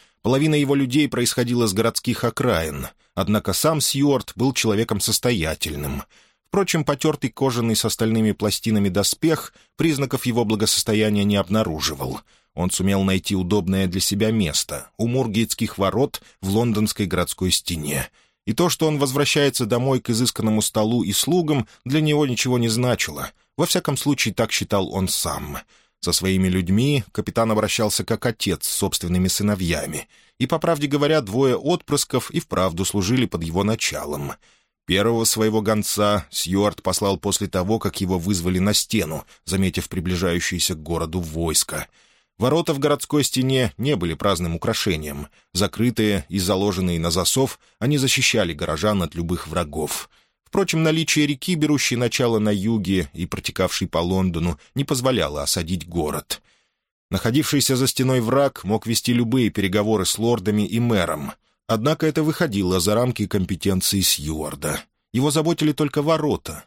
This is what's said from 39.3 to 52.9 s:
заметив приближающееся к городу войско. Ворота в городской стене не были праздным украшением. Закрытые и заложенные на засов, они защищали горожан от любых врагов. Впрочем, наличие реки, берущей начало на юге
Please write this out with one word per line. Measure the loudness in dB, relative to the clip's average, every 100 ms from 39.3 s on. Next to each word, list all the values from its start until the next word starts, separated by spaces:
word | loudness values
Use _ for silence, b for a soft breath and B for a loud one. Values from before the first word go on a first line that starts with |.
| b -4
заметив | 0 0 -2 -6
приближающееся | -6 -4 -2 0 0 -2 -2 -4 -4
к |
городу | -4 -4 -2 -4
войско. | -4 -4 0 0 -2 -6 -10 b b b b -2
Ворота | 0 2 0
в | 0
городской | 0 0 0 0
стене | 0 0 2 2 0 -2
не | -2 0
были | -2
праздным | -2 0 0 -2 -2
украшением. | -2 -2 -2 -2 -4 -10 -12 b b
Закрытые | -2 -2 0 0 2 0 0 -2
и | -4
заложенные | 0 2 2 0 0 0
на | 0
засов, | 0 0 0 0 -4 b b
они | -2 0
защищали | 2 2 2 2 0
горожан | -2 -4 0 0 0
от | -2 -4
любых | -4 -4 -4
врагов. | -4 -4 -4 -6 -6 -12 b b b _
Впрочем, | -2 0 2
наличие | 2 2 0 2 2
реки, | 0 -2 0
берущей | 2 2 0 0
начало | 0 0 2 2
на | 2
юге | 0 0 0 2